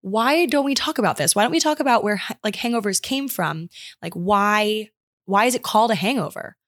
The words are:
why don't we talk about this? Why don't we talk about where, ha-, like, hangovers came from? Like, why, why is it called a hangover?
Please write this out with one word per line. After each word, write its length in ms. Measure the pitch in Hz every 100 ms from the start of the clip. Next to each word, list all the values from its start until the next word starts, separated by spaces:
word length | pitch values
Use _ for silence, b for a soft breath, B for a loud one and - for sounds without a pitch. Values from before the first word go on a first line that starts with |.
why 440 | 190 214 240 311 349
don't 200 | 285 277
we 100 | 277
talk 240 | - 320
about 180 | 196 -
this? 180 | 151 -
Why 60 |
don't 100 | 214
we 80 | 330
talk 200 | 311 302
about 240 | 277 233
where, 140 | 208 208
ha-, 180 | - -
like, 120 | 214 202
hangovers 460 | 240 240 208 185
came 260 | - 269 277
from? 420 | - 160 156 170 B B B
Like, 140 | 170
why, 800 | 175 175 208 202 208 208 214 208 _ _ _ -
why 200 | 196 240
is 100 | 247
it 80 |
called 260 | - 214 226
a 60 | 202
hangover? 600 | 190 269 147 - - -